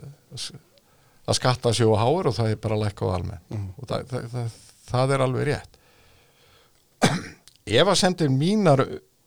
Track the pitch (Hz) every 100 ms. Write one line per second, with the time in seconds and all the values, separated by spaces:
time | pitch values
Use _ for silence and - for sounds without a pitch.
0 | - - _ 127 - - - _ _ _
1 | _ _ - 117 127 127 117 107 113 104
2 | 117 170 143 117 113 107 107 107 104 -
3 | 104 92 90 85 - 110 95 - - 117
4 | 127 123 113 120 117 - - _ - 123
5 | 131 135 131 123 135 135 - - _ _
6 | _ _ _ _ _ _ _ _ _ _
7 | - 165 - - - _ - 113 185 175
8 | 185 180 151 131 165 214 180 135 123 -
9 | - _